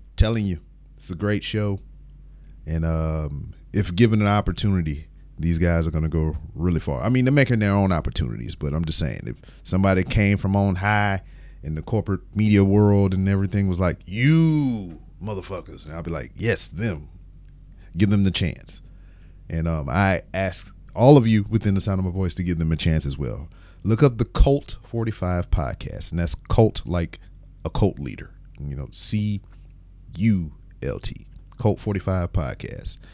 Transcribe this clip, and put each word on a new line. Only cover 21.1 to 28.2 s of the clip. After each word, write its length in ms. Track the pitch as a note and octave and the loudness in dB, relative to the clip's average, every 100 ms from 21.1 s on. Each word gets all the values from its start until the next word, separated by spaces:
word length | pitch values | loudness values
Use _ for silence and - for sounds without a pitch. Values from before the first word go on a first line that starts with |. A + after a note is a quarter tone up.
| D3 | 8
of 100 | A2+ | 8
you 180 | A2 G2+ | 2 2
within 260 | A2 G#2 | 0 0
the 60 | G2 | -2
sound 180 | G#2 F#2+ | -2 -2
of 60 | |
my 60 | F#2 | -2
voice 220 | F#2 F#2 - | -2 -4 -4
to 60 | |
give 160 | F2 E2 | -4 0
them 140 | D#2+ | 0
a 40 | D#2+ | 0
chance 280 | E2+ D#2 | 2 0
as 140 | C#2+ C#2 | -2 -4
well. 300 | C2 G#1+ - - - - | -6 -8 -14 -18 -20 -6
Look 200 | F#2+ A2+ | -2 4
up 140 | C#3+ A2+ | 2 2
the 60 | |
Colt 520 | A#2 - - C#3+ - - | -2 2 4 2 -4 -16
forty-five 680 | - A#2 A2+ - F2+ F2 F2 | -10 -6 -6 -4 -4 -2 -2
podcast, 600 | - C2 - - - - | -2 -4 -8 -10 -12 -6
and 60 | E2 | -4
that's 160 | E2+ - - | -4 -6 0
Colt 340 | - A2 - - | 4 4 2 -6
like 320 | F2 E2 - - - - - | -4 -4 -10 -20 -20 -20 -12
a 60 | D#2+ | -6
cult 280 | - G2+ C#2 | 0 0 -2
leader, 320 | C#2 - | -10 -12